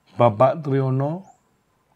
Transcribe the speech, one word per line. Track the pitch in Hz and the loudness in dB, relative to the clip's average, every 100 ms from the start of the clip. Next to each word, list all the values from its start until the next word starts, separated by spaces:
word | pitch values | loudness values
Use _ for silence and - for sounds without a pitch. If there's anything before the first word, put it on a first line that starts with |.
| _ - | _ 2
Bapak | 120 104 131 165 | 2 4 2 0
Triyono. | 143 135 131 131 139 180 - _ _ _ _ _ _ | -4 -2 -2 -2 -4 -8 -14 _ _ _ _ _ _